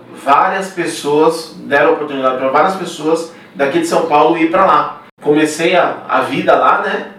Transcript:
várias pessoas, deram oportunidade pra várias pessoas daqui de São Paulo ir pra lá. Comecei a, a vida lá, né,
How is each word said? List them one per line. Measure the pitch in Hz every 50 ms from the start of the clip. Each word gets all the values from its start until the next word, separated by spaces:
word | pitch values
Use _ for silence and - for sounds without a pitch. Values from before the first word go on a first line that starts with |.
| - - - - -
várias | - 147 - - 185 190 196 190 190
pessoas, | - 175 165 151 - - - 143 147 151 156 160 160 - - - - -
deram | 120 120 139 147 160 165 160
oportunidade | 147 147 143 139 135 131 131 123
pra | 131 131 135
várias | 135 147 156 185 190
pessoas | 185 170 - - 151 151 156 165 165 - - - - - - -
daqui | 139 139 139 - 170
de | 160
São | - - 226 -
Paulo | - 147 151 156 160 170
ir | 160 - 165
pra | 180 196 190
lá. | - - - - - - - - - _ _
Comecei | - 147 151 156 151 147 - 165 165 180 185
a, | 135 120 - - - -
a | - - -
vida | - - - 175 - - -
lá, | - - - - 202
né, | 202 196 - - - - -